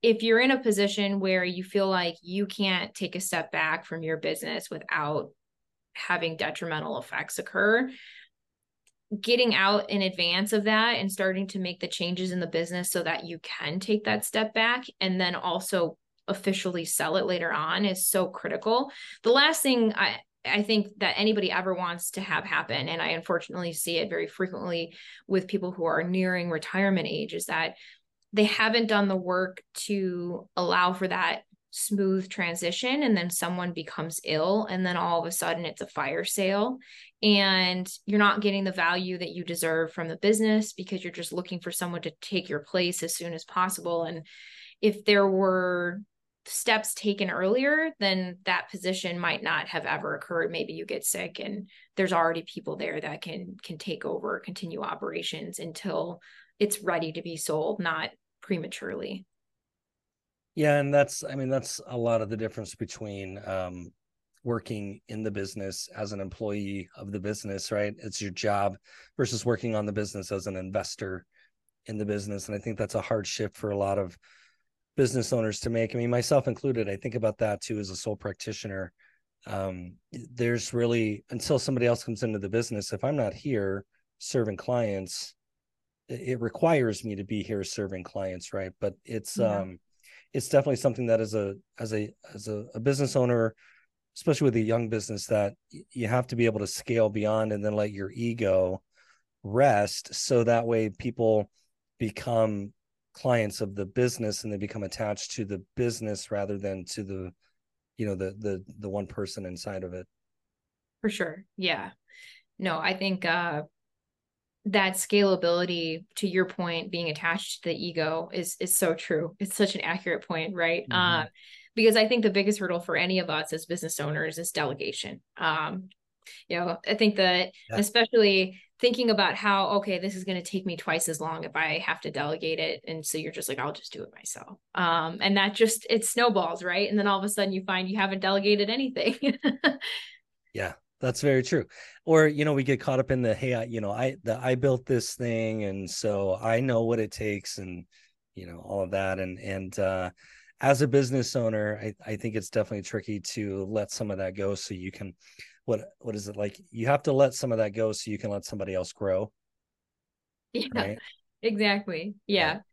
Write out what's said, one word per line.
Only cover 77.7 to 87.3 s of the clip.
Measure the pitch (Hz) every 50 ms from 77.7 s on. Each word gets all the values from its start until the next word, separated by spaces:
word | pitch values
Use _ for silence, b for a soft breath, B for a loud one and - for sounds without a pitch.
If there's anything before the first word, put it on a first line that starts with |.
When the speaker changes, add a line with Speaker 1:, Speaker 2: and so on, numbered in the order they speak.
| 113 107
Speaker 2:
as | 104 95
a | 95
sole | 92 - 113 107 -
practitioner. | - 107 98 _ - - 107 - - 110 98 95 95 87 _ b b b b b b b _ _ _ -
Um, | 104 101 95 98 92 90 90 90 98 _ _ _
there's | - 123 120 - 127 120 120 120 120 117 - - -
really, | 120 120 117 120 117 113 110 107 98 - _
until | - 175 - - 156 127
somebody | - - 135 123 120 120
else | 117 117 -
comes | - 113 104
into | - 117 107 104
the | 98 98
business, | 101 113 117 - 120 104 101 - -
if | 101 -
I'm | 131 151
not | 147 120 104 -
here | - - 151 135 110 101 98 95 98 101 _ _ _ _ _ _ _
serving | - - - 135 117 110 101 90
clients, | - - 123 120 117 107 101 95 95 90 - - - - - _ _ _ _ _ _ _ _ _ _ _ _ _ _ _
i-, | 123
it | 123 - - 131 120
requires | 113 113 - - - 165 170 147 127 113 104 - -
me | 110 104
to | 95 101
be | 95